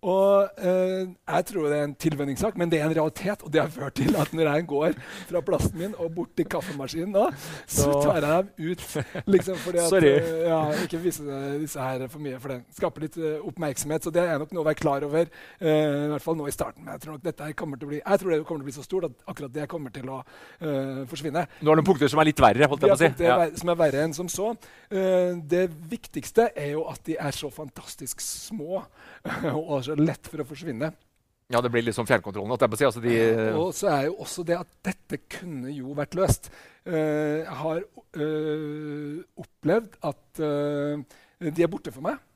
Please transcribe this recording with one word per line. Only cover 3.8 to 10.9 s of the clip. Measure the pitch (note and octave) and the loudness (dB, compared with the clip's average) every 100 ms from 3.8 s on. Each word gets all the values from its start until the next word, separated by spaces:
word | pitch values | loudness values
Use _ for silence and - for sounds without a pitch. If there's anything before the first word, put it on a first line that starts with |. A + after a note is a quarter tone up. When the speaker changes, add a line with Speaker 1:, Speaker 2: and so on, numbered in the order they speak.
| C#3 | -8
Speaker 1:
til | - B2+ G#3 | 0 2 4
at | - | 2
når | D#3+ D#3 | 2 2
jeg | D3 E3+ | 2 0
går | C#3+ D#3+ - - - - | 0 0 0 -8 -16 -4
fra | F3 D#3 | -4 0
plassen | F#3 - - | 0 0 -2
min | F#3 | -8
og | G#3 E3+ E3 | -4 -6 -4
bort | E3 | -6
til | - E3 | -2 -2
kaffemaskinen | E3+ F#3 D3 C3+ E3 F3+ | -2 -6 -8 -6 -6 0
nå, | G3 C4+ C#3+ - D#3 - | 2 2 0 -12 -14 -4
så | - | 2
Speaker 2:
Så | C#3+ C#3+ | 4 4
Speaker 1:
tar | D3 D3 | 4 2
jeg | |
dem | D3 E3 G3 - D#3+ | 2 2 0 -6 -6
ut, | F3+ - D#3 - - - | -6 -6 -8 -6 -6 2
liksom, | G3 F3 F3+ | 2 4 -4
fordi | C#3 E3+ | -2 0
at, | E3+ | 4
Speaker 2:
Sorry. | F#3+ D#3 C#3+ | 6 8 6
Speaker 1:
eh, | E3 E3 E3+ | 2 0 2
ja, | D#3+ D#3 D3+ | 2 2 0
ikke | F#3 | -2